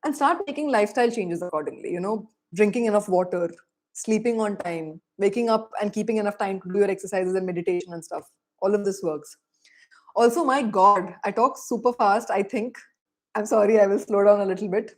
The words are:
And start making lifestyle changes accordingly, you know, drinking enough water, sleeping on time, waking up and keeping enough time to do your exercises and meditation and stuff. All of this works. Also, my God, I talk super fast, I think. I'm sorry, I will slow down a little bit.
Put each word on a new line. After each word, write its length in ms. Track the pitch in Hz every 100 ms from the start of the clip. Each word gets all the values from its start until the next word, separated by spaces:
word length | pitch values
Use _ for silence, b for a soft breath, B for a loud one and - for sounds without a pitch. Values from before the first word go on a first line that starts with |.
And 100 | 302
start 240 | 285 277 349 403
making 240 | 285 294
lifestyle 400 | 233 208 214 240
changes 320 | 233 185 170
accordingly, 500 | 180 156 151 - -
you 80 | 175
know, 280 | 185 220 202 _ _
drinking 320 | 170 208 240 233
enough 220 | 208 202
water, 420 | 180 180 180 170 170 _ _ _
sleeping 480 | - - 220 226 226
on 160 | 214 202
time, 440 | 180 165 160 160 _ _
waking 300 | 196 202 233
up 220 | 220 220 -
and 120 | 208
keeping 240 | 214 214 220
enough 200 | 208 202
time 220 | 202 190
to 120 | 180
do 80 | 190
your 100 | 202
exercises 440 | 190 196 196 185
and 120 | 190 185
meditation 460 | 175 175 180 180
and 120 | 170
stuff. 200 | 160 147 147 _ _ _
All 140 | 196
of 100 | 208
this 160 | 196 190
works. 340 | 175 151 151 - _ _ b b b b b -
Also, 280 | 233 233
my 180 | 302 269
God, 520 | 233 180 190 202 175 -
I 60 | 214
talk 260 | 202 247 -
super 340 | - 233 247
fast, 380 | 240 214 208 226
I 120 | 190
think. 340 | 202 - 233 - - _ _ _ _
I'm 120 | 214 214
sorry, 340 | 220 208 220
I 60 | 196
will 120 | 202
slow 260 | 202 202
down 160 | 202 202
a 60 | 196
little 220 | 185 202
bit. 240 | 190 220